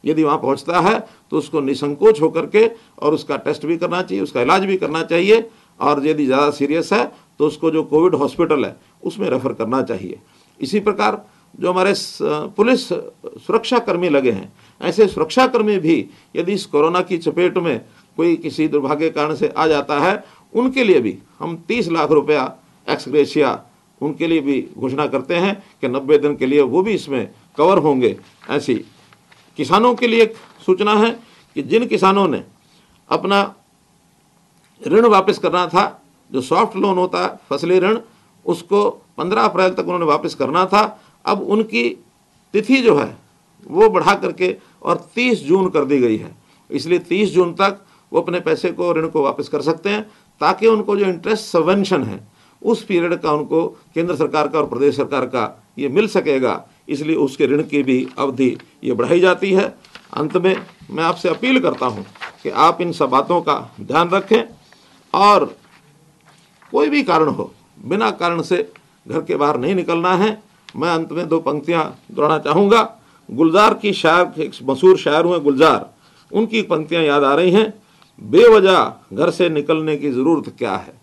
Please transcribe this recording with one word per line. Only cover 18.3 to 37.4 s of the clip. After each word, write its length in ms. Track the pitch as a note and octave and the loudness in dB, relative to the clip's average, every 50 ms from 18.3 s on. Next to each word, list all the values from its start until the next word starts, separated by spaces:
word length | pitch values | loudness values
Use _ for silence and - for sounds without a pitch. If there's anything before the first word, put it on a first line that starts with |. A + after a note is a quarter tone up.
| E3+ | 0
किसी 320 | D#3+ E3 D#3 B2 - D#3 | 0 -4 -10 -4 -2 -2
दुर्भाग्य 420 | D#3 D3 D3 C3+ C3+ D3+ D3 D#3+ D#3+ | 0 0 -2 0 0 -2 0 -2 -2
कारण 260 | - D3+ D3 D3+ D#3 | -2 -2 -4 -4 -2
से 180 | - D3 C#3+ - | -4 -4 -4 -2
आ 100 | - D#3 | 0 0
जाता 320 | D#3+ D#3 C#3+ C#3 - D3 C#3+ | 2 2 0 0 -2 -2 0
है, 240 | C#3+ F3+ G3+ G#3 - - - _ _ _ - | 0 0 0 -2 -6 -14 -20 _ _ _ -4
उनके 300 | A3+ B3 C4 C4 C4+ B3 | -2 -2 0 0 0 2
लिए 160 | G#3 F3+ C#3 | 4 4 4
भी 180 | A#2 G#2 F#2 G2 - _ _ _ | 2 0 -6 -8 -14 _ _ _
हम 240 | - E3 E3 E3 E3 | -10 -10 -10 -12 -6
तीस 200 | - A3 A#3+ G3+ | -6 -4 -4 -2
लाख 240 | E3+ E3 D#3+ D3+ D3 | -2 -2 -2 2 2
रुपया 440 | D#3+ D3 C3+ D3 D3+ D3 C3 C3 - - _ _ _ _ _ - | 2 2 4 2 0 0 0 -4 -8 -16 _ _ _ _ _ -6
ex 200 | C#3+ C#3 - C3 | -6 -6 -6 -2
gratia 460 | C3 D3+ C#3 - - D3+ C#3 B2+ - - - _ _ _ _ _ _ _ | 0 0 0 2 2 0 0 0 0 -4 -10 _ _ _ _ _ _ _
उनके 260 | C3+ D3+ D3+ D#3 E3 | -8 -8 -6 -4 -2
लिए 140 | E3 E3 D#3+ | -2 -2 -2
भी 260 | C3+ C#3 C#3 B2+ - - - | 0 -2 -2 -2 -4 -8 -12
घोषणा 300 | - A2+ C3 C3 C#3 D3+ | -8 -8 -6 -4 -4 -4
करते 280 | C3 - C3+ B2+ - F3 | -4 -4 -6 -4 -2 -2
हैं 280 | E3+ F3+ G3 G3 G3 - _ _ _ | -2 0 -2 -4 -6 -12 _ _ _
कि 60 | - | -8
नब्बे 300 | C3 B2 C#3 - C3 D#3 | -4 -4 -6 0 2 2
दिन 180 | D3 C#3+ D3 D3 | 2 2 0 -2
के 100 | C#3 C#3 | -2 -2
लिए 160 | B2+ C#3 D3 | 0 2 2
वो 200 | C#3 B2 A2+ F3 | 2 2 2 0
भी 120 | F#3+ A3 G#3 | 0 0 -2
इसमें 360 | - - D3 C#3 B2+ G#2 - - _ _ _ _ | -4 -4 -6 -6 -6 -6 -6 -12 _ _ _ _
कवर 200 | - D3+ F3+ G3 | 0 2 2 4
होंगे। 380 | F#3+ D3 D3+ C#3+ C3 B2 G#2+ G2 - - _ _ _ - - | 2 2 2 0 2 0 0 -2 -2 -14 _ _ _ -10 -6
ऐसी 240 | - C#3+ - - A#2+ G#2+ - - _ _ _ _ _ _ _ _ _ _ _ _ _ - | -6 -6 -2 -2 -4 -4 -4 -12 _ _ _ _ _ _ _ _ _ _ _ _ _ -10
किसानों 340 | D3 C#3+ F3+ G3+ A3+ B3 B3 | -2 0 2 4 4 2 2
के 120 | A#3+ B3+ | 2 0
लिए 140 | A#3 A3 A3+ | 0 4 4
एक 140 | A3+ A3 - - - - - _ - | 4 2 2 -12 -20 -20 -20 _ -2
सूचना 280 | - F#3+ F#3 G#3+ G#3 G#3+ | -2 0 0 2 2 4
है 160 | G#3 G#3+ A3+ A#3 - - _ _ _ _ _ _ | 4 2 2 0 -6 -14 _ _ _ _ _ _
कि 60 | D3 C#3 | -10 -6
जिन 220 | B2 E3 A3+ B3 | 0 0 0 0
किसानों 400 | - - E3+ F#3+ F#3+ G3 G3+ G3 | 0 -2 2 2 2 4 4 2
ने 160 | F3 B2+ - - - _ _ _ _ _ _ _ _ _ _ _ _ | 0 0 -4 -6 -12 _ _ _ _ _ _ _ _ _ _ _ _
अपना 440 | - E3 E3+ F#3 G3+ G3+ G3 G3+ - _ _ _ _ _ _ _ _ _ _ _ _ _ _ _ _ _ _ _ _ _ _ _ _ _ | -4 -2 0 0 0 0 0 -2 -6 _ _ _ _ _ _ _ _ _ _ _ _ _ _ _ _ _ _ _ _ _ _ _ _ _
ऋण 240 | - D3 D#3 G#3+ A#3 | -4 2 4 4 6
वापस 300 | A#3 G#3+ F#3+ F#3 F#3 - | 6 6 6 4 2 -2
करना 280 | - - F3 D#3+ F3+ F3+ | 0 0 0 0 0 -2
था, 340 | E3 D#3+ F3+ G#3 - - - _ _ _ _ _ _ | 2 2 0 0 0 -4 -12 _ _ _ _ _ _
जो 100 | - C3+ | -6 -6
सॉफ्ट 340 | C3 - D#3 F3+ A3+ G3+ - | -4 0 0 0 0 0 0
लोन 220 | F#3+ G3+ G3+ F#3+ | -2 -2 0 0
होता 260 | F3+ F3+ F3+ F3+ F3 F3+ | 0 0 0 -2 -2 -2
है, 160 | F#3 - - | -4 -6 -8